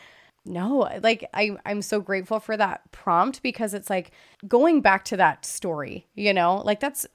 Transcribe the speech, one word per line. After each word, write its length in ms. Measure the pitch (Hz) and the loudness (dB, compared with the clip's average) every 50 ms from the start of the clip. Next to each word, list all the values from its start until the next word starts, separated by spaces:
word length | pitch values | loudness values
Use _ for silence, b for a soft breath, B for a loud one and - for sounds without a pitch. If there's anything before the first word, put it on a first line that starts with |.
| B B B B B B B _ - | B B B B B B B _ -16
No, 420 | 196 180 170 185 220 277 277 208 - - 196 214 | -10 -8 -6 -4 0 0 0 0 0 -2 0 0
like, 260 | 226 226 185 - - - | 0 0 0 -4 -8 -4
I, 240 | 196 214 214 202 - - | -2 -2 -2 -4 -8 -6
I'm 160 | - 208 208 196 | -6 -6 -6 -4
so 180 | - 220 208 | -4 -4 -4
grateful 400 | 180 - 196 190 185 - 220 214 | -2 -2 -4 -4 -4 -4 -6 -6
for 160 | - - 220 | -4 -4 -2
that 340 | 208 214 185 175 - _ _ | -2 -2 -2 -2 -6 _ _
prompt, 520 | - - - - 170 170 - 269 262 - - | -20 -10 -2 0 2 2 2 0 -2 -6 -6
because 320 | 254 - - 233 208 196 | -8 -6 -4 -6 -6 -6
it's 160 | 202 196 - | -8 -6 -4
like 220 | 196 185 175 - B B B B B B - 196 | -4 -4 -4 -6 B B B B B B -6 2
going 320 | 240 240 285 339 330 285 | 4 4 6 6 4 6
back 240 | - 208 190 196 - | 4 4 4 2 0
to 120 | - 226 190 | -4 0 4
that 260 | 180 156 139 - - | 4 4 4 0 -10
story, 640 | - - - - 185 160 147 139 113 98 180 - _ - | -12 -12 -8 -6 -6 -4 -4 -6 -8 -10 -14 -16 _ -10
you 180 | 202 208 208 196 | -2 0 2 4
know, 300 | 185 170 170 185 202 208 | 4 4 4 2 2 0
like, 160 | 208 208 208 | -2 -2 -2
that's, 260 | 277 294 285 - - - | -2 -6 -6 -6 -10 -10